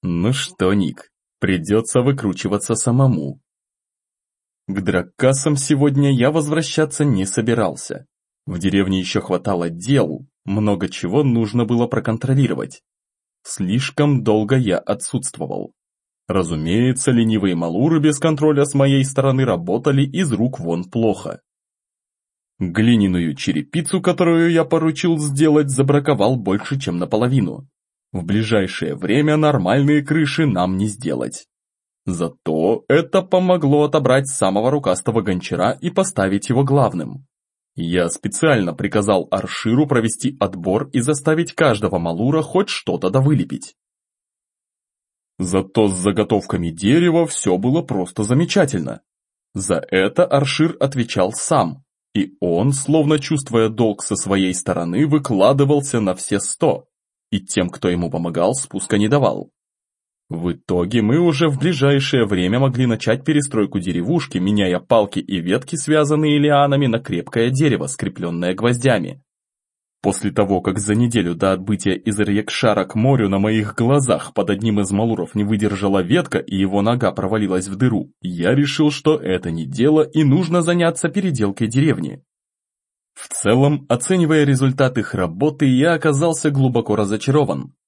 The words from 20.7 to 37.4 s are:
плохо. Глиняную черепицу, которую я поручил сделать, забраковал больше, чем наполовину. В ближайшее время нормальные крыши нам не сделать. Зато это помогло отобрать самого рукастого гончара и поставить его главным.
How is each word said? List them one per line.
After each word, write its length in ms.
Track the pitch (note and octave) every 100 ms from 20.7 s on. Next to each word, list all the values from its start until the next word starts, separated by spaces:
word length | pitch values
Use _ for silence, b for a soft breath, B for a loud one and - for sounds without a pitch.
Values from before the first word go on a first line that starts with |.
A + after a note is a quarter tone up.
| E2+
плохо. 600 | F2+ A#2 A2+ F#2+ - - _ _ _ _ _ _ _ _ _ _ _ _
Глиняную 800 | F#2 E2+ A2 A#2+ G2 F2+ E2 C#2+
черепицу, 680 | - - - E3+ D#3 F#3+
которую 480 | F#3 F3+ E3+ E3 E3
я 140 | E3
поручил 520 | D#3+ E3 D#3+ D3 F3 E3
сделать, 500 | D3+ C#3 D#3 D3+ D3
забраковал 640 | B2+ C3+ C#3+ C#3+ B2+ G2+
больше, 460 | B2+ G2 G2+ - C#3
чем 180 | - F2
наполовину. 680 | F2 G#2+ B2 C3 F#2 - C#3 _ _ _ _
В 120 | F#2+
ближайшее 720 | E2+ G2+ G#2+ A2+ F#2+ - D#2 C#2+
время 400 | F#2 A#2+ D3+ D3+
нормальные 680 | D3+ C#3 F2+ B2 C#3+ D3
крыши 420 | C#3+ D#3 D3 -
нам 320 | D3+ F#2 F2+ F#2+
не 120 | G#2
сделать. 580 | G2+ G2+ C2 A#1+ - - _ _ _ _ _
Зато 800 | - F2 E2 - - D#2 E2+ A2+ _
это 340 | D#3+ E3 F#3+
помогло 600 | F#3 F#3 F#3 F3+ C#3+ D3
отобрать 420 | D3+ D3+ B2+ C3 C3+
самого 460 | - F#2+ G2 A#2+
рукастого 480 | D3 A#2 F2+ - A2+
гончара 580 | G2+ F2+ - E2+ G2 -
и 100 | E3+
поставить 580 | F3+ F#3+ - F#2+ G2+ -
его 160 | A#2+
главным. 640 | C#3 C#3+ A#2 F2 C#2+ - _ _